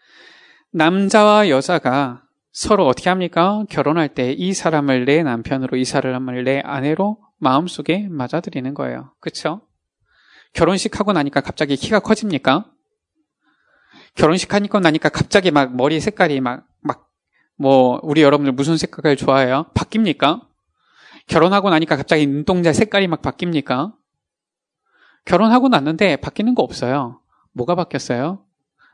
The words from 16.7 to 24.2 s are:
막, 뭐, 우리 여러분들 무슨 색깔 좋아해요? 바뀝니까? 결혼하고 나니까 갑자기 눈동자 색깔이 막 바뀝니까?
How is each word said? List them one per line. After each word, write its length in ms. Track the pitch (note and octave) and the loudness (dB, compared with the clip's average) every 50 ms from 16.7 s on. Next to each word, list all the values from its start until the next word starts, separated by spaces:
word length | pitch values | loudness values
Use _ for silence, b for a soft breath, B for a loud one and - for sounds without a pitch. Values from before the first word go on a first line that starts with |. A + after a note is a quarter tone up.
| _ _ | _ _
막, 280 | - D3+ - - _ _ _ _ _ _ _ _ _ _ _ | -8 -8 -8 -8 _ _ _ _ _ _ _ _ _ _ _
뭐, 440 | - C#3+ C3+ C3+ C3 B2+ B2+ B2 - - | -2 2 4 6 6 6 4 2 -2 -4
우리 200 | D#3 C#3+ D#3+ D3+ | 0 2 4 6
여러분들 280 | C#3 D3 C#3+ C#3+ C#3 B2+ | 6 6 4 2 0 -2
무슨 240 | C3 C#3 D#3+ E3 | -2 0 0 0
색깔 380 | D#3 - - - - C#3+ D#3 C#3 | 0 -2 -4 -6 -2 0 0 0
좋아해요? 520 | - - C#3 C3+ C3+ C3 B2 B2+ C#3+ E3 - - | 0 0 0 2 2 2 2 0 -2 -2 -2 -4
바뀝니까? 720 | - - - - A3 A3+ F3+ C3+ - C#3+ C#3+ F3 A#3+ - _ _ _ _ _ _ b b b b b b b b b b | -4 -4 -4 -2 -2 0 0 0 0 0 0 0 -2 -8 _ _ _ _ _ _ b b b b b b b b b b
결혼하고 420 | b - D#3+ D#3+ F#3 G3 G3+ F#3 G3+ | b 2 2 4 4 2 2 2 2
나니까 260 | E3 D#3 D#3+ - D#3+ | 2 2 0 0 -2
갑자기 300 | C3+ C#3+ - E3 D#3 D3 | -2 -2 0 0 2 2
눈동자 480 | C#3 C#3 D3 D3+ - F#3 F3+ E3+ E3 D3 | 0 -2 -2 -2 -2 0 0 2 0 2
색깔이 340 | - A3+ G#3 - G3+ G3 | 0 0 0 0 -2 0
막 140 | F3 D#3+ - | -2 -2 -4
바뀝니까? 720 | - C#3 - - F3+ F3 E3 C#3+ - - C3 B2+ D#3+ G#3+ - _ _ _ _ _ | -6 -6 -8 -6 -4 -4 -4 -4 -4 -4 -4 -4 -4 -6 -10 _ _ _ _ _